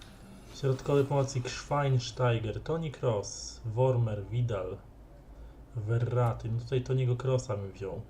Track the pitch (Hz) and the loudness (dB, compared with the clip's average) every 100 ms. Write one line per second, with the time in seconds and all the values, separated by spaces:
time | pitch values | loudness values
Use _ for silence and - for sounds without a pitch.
0 | - - - - - - 139 127 - 143 | -18 -18 -18 -18 -16 0 2 2 4 4
1 | 135 143 127 123 123 - - 147 139 127 | 4 2 2 0 -4 -6 -2 2 4 2
2 | - - 123 113 110 104 - 165 160 - | 2 0 2 2 0 -4 -2 -2 -2 -2
3 | 127 104 98 - - - 113 110 131 120 | 0 0 -2 -8 -10 -8 -4 2 4 4
4 | 117 104 95 120 117 101 92 98 - - | 2 0 -2 0 0 0 -4 -8 -12 -20
5 | - - - - - - - 117 104 117 | -20 -20 -20 -18 -18 -18 -10 -6 0 2
6 | 117 120 120 117 117 117 - 131 127 131 | 2 4 2 2 -2 -2 0 0 2 2
7 | 123 123 131 127 - 101 98 95 95 104 | 4 2 2 2 0 -4 -4 -6 -6 -6